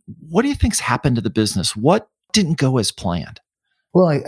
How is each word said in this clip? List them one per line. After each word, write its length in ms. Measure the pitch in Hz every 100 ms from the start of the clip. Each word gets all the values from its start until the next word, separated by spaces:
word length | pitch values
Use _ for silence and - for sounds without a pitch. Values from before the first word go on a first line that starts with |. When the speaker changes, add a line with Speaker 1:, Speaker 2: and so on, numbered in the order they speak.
| - - 156
Speaker 1:
what 140 | 170
do 60 | 277
you 60 | 277
think's 240 | 247 -
happened 340 | - 123 143
to 80 | 117
the 80 | 104
business? 460 | 110 104 98 - 107
What 340 | 127 208 - _ _
didn't 260 | 214 170 160
go 200 | 135 131
as 120 | 101
planned? 500 | - 90 85 - - _ _ _ _ _
Speaker 2:
Well, 140 | 175 175
I, 80 | 143